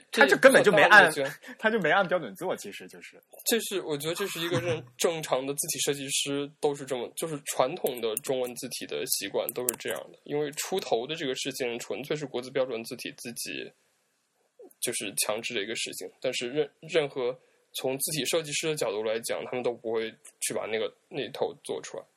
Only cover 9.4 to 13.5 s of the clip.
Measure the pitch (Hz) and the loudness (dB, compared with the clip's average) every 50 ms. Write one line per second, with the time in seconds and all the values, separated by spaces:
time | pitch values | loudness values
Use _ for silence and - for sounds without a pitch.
9.4 | 95 - - - 123 - - - - 123 92 69 - - - - _ - 143 147 | -2 -2 -4 -2 -2 -2 -2 -2 -4 -6 -6 -6 -8 -12 -18 -18 _ -6 -4 -4
10.4 | 151 143 147 - - - 190 190 - - 127 113 120 143 156 165 160 131 127 - | -4 -4 -6 -8 -6 -4 -4 -4 0 0 0 0 0 -4 -6 -6 -4 -4 -4 -4
11.4 | - 151 135 - 131 120 117 120 - - 104 98 139 - 160 151 147 131 - 123 | -6 -6 -4 -4 -4 -4 -4 -6 -8 -8 -8 -8 -6 -6 -6 -6 -6 -6 -6 -8
12.4 | 123 127 131 143 127 131 117 113 113 - - 113 - 82 76 - - 120 113 - | -8 -4 -2 -2 -2 -2 -4 -6 -8 -10 -12 -10 -10 -12 -12 -12 -14 -12 -12 -10
13.4 | - 104 | -10 -8